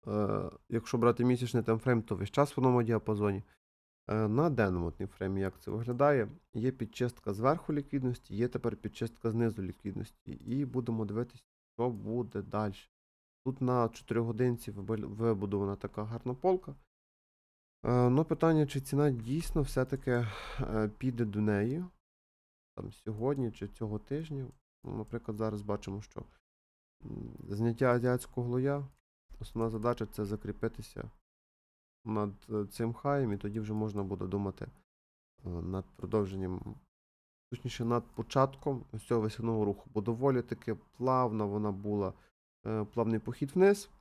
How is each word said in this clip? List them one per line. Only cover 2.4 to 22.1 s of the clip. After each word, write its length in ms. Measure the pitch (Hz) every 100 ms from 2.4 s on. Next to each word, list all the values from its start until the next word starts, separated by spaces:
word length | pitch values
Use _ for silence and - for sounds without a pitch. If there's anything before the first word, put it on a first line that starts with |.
| 143 -
в 20 |
одному 240 | 127 123
діапазоні. 600 | 117 110 - 107 104 98 - _ _ _ _ _ -
Е, 180 | 110 107
на 220 | 110 165
денному 420 | 131 104 90 85
таймфреймі 500 | - 95 - 98 98
як 180 | 95 -
це 120 | -
виглядає? 580 | 107 117 123 143 139 107 - _
Є 180 | 117 120
підчистка 640 | 131 110 - 123 - -
зверху 400 | 101 123 165 -
ліквідності, 640 | 147 139 139 127 120 - 98
є 120 | 120
тепер 280 | 120 117 117
підчистка 560 | 107 - 117 - 117
знизу 320 | 110 117 104
ліквідності. 680 | 92 - 104 95 101 _ -
І 340 | - - 127 139
будемо 400 | 127 120 113 107
дивитися, 380 | 104 127 - _ _ _ -
що 120 | 123
буде 520 | 113 104 117 123 104
далі. 320 | 98 104 107 98 - _ _ _ _ _ -
Тут 160 | 131
на 280 | 127 127 117
чотирьохгодинці 840 | - - 113 117 113 127 120 -
вибу-, 360 | 101 98 110 -
вибудована 680 | 104 117 107 101 98 98 98
така 280 | 101 -
гарна 300 | 110 117 -
полка. 420 | 127 180 185 170 139 _ _ _ _ _ _ _ _ _ _ -
Е, 240 | 123 123
ну, 160 | 127 156
питання, 420 | 156 165 160 143
чи 140 | 139
ціна 300 | 135 139 147
дійсно 500 | 123 113 143 165 165
все-таки, 500 | 139 - 127 135 - 123 117 - - -
е, 320 | - 110 107 104
піде 280 | 127 117 113
до 160 | 101
неї, 440 | 107 101 110 151 185 _ _